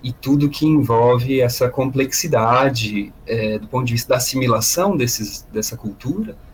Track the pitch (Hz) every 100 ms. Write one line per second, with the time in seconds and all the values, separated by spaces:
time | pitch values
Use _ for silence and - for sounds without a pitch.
0 | 127 - 135 143 143 - 151 151 120 113
1 | 120 123 127 131 120 - 123 131 127 131
2 | 135 - 160 127 113 123 135 120 107 104
3 | 101 - - 113 107 107 107 127 123 117
4 | - 123 - 131 123 110 110 - 196 170
5 | 120 - 107 - - 107 107 117 107 101
6 | 127 185 220 - -